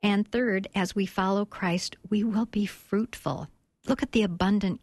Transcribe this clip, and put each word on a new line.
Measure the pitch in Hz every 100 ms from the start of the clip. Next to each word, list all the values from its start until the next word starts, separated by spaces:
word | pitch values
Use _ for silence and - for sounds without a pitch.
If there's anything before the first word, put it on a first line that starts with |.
And | 208 202 214
third, | 240 247 190 190
as | 202 180 208
we | 185
follow | - 190 196 208
Christ, | - 185 180 - - 180
we | 208
will | 220 208 233
be | 208 202
fruitful. | - - 202 233 - - 135 151 _ _ _ -
Look | 269
at | 269
the | 226
abundant | 202 170 185 202 190 -